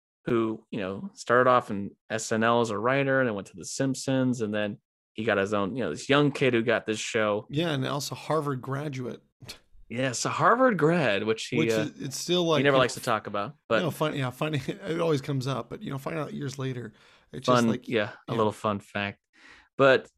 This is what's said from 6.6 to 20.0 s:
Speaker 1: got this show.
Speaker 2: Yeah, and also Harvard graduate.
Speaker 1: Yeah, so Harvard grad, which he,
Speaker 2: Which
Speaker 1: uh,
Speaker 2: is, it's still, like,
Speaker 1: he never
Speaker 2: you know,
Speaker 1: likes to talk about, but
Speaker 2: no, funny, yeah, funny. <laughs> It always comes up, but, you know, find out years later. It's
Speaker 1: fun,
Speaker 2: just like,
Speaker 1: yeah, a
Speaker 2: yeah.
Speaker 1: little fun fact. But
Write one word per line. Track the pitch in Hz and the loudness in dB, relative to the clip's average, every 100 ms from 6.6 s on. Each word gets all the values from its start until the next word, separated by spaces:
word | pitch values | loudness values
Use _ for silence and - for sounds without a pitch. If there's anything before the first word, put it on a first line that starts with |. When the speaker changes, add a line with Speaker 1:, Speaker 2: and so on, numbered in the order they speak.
Speaker 1:
got | 113 110 - | 2 0 0
this | 110 | -4
show. | - 117 107 104 - | -4 -2 0 -2 -4
Speaker 2:
Yeah, | 139 170 | -4 -2
and | 139 131 | -2 -4
also | 139 139 | -4 -6
Harvard | 131 - 156 143 131 | -8 -4 -2 -2 -4
graduate. | 123 135 151 131 120 - _ _ - - _ - - | -6 -8 -6 -8 -8 -10 _ _ -20 -20 _ -20 -10
Speaker 1:
Yeah, | 117 135 | -4 -2
so | 120 139 | -2 -4
Harvard | 120 160 240 262 190 | 2 4 6 4 4
grad, | 151 175 127 98 | 2 4 2 2
which | 107 110 - | 0 -2 -2
he, | 120 | 0
Speaker 2:
Which | 117 | 2
Speaker 1:
uh, | 110 | 2
Speaker 2:
is, | 104 - | 0 -6
it's | 139 - | -10 -6
still, | - 180 | -2 0
like, | 170 151 | 2 4
Speaker 1:
he | |
never | 139 135 | 4 4
Speaker 2:
you | |
know, | |
Speaker 1:
likes | 123 | 2
to | - | 0
talk | - 107 107 | -2 -2 -2
about, | 104 104 - - | -6 -6 -8 0
but | 113 | 0
Speaker 2:
no, | 165 | 0
funny, | - 156 156 | 0 -2 -2
yeah, | 131 | -4
funny. | - 151 143 | -4 -4 -2
<laughs> | 147 | -4
It | - - 165 | -6 -6 -2
always | 165 147 | 0 0
comes | 139 139 127 | -2 -4 -2
up, | 127 - | -6 -8
but, | - | -10
you | 214 | -10
know, | 139 | -8
find | 139 165 | -8 -6
out | 143 | -6
years | 147 143 - | -8 -8 -6
later. | 135 123 120 - _ _ _ | -8 -8 -10 -16 _ _ _
It's | 147 - | -4 2
Speaker 1:
fun, | 123 | 4
Speaker 2:
just | 117 | 4
like, | 107 - | 0 -2
Speaker 1:
yeah, | 117 104 - - | -2 -2 -6 -6
a | |
Speaker 2:
yeah. | 117 | 0
Speaker 1:
little | 107 | 0
fun | 101 110 101 | 0 -2 -2
fact. | - 104 101 - _ _ - - _ - | -4 -4 -4 -6 _ _ -20 -20 _ 4
But | 135 123 | 6 6